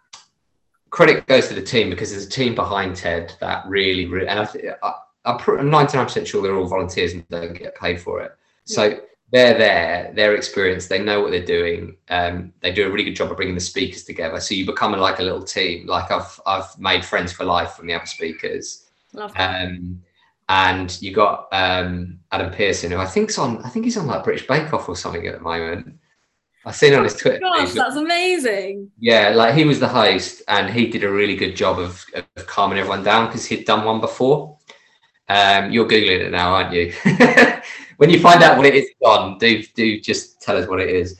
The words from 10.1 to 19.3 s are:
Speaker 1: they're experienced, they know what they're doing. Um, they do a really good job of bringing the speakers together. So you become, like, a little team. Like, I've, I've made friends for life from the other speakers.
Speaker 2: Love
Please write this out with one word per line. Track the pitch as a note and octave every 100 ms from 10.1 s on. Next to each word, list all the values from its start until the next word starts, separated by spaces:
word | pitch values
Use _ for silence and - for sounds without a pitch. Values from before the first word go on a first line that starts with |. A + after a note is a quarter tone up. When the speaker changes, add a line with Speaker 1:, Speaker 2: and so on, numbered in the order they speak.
Speaker 1:
they're | G#2 G#2+
experienced, | G#2 - - F#2+ F2+ -
they | F#2+
know | G#2 G#2
what | G2+
they're | F2+
doing. | F2 E2+ E2+ E2+ F2 - -
Um, | F2 F2 F2 F2+ -
they | F2+
do | F2+ G2
a |
really | G#2
good | G2 F2+
job | F#2
of | F2
bringing | F#2
the | F2+
speakers | - G2 F#2 -
together. | - E2+ E2 E2+
So | -
you | F#2+
become, | F#2 - A2
like, | G2 F#2+ F#2
a |
little | F#2 F2+
team. | - G2+ F#2 E2+ F2+
Like, | F2+ F2+
I've, | F#2+ F2+ - G2
I've | F#2+ F#2 -
made | F#2+ F#2
friends | F2+ G2+ F2+
for | -
life | F2+ F2 E2+
from | - E2
the |
other | E2+ -
speakers. | - E2 D#2+ - G1+ - - _ _ _
Speaker 2:
Love | - G#3